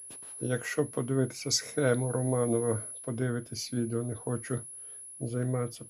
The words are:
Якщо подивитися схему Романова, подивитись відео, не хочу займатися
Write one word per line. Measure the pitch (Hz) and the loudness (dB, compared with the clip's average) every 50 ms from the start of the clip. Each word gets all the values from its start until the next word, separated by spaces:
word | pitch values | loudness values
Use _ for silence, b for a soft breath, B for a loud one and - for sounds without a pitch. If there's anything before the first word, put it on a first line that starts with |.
| B B - - - - - - | B B -20 -20 -20 -18 -12 -6
Якщо | 127 123 127 120 - - - - 143 | -2 0 0 0 -2 -2 2 2 2
подивитися | - - 139 127 120 135 135 131 131 - - - 135 | 2 2 -2 0 2 4 4 4 2 0 -4 -2 0
схему | 131 - - - - 147 143 127 120 123 131 127 | 0 0 0 -2 0 2 4 6 6 4 4 2
Романова, | 123 127 127 127 127 123 120 120 117 117 120 120 113 110 107 - - - | 2 2 2 4 4 4 4 4 4 4 4 2 2 0 -2 -6 -12 -10
подивитись | - 131 117 113 127 123 120 120 120 - 113 110 - - 127 | -6 -4 -2 0 0 0 0 0 -2 -4 -8 -8 -6 -2 0
відео, | 123 117 113 117 113 117 | 0 2 2 2 0 0
не | 123 113 | 0 -4
хочу | 107 - 127 123 117 - - 131 117 - B B B B B B B B B - - | -4 -4 -2 -2 -2 -2 -2 -4 -4 -4 B B B B B B B B B -10 -6
займатися | 135 117 120 123 123 127 127 123 120 117 - - - | -6 -2 -2 0 0 2 2 0 0 -2 -4 -8 -12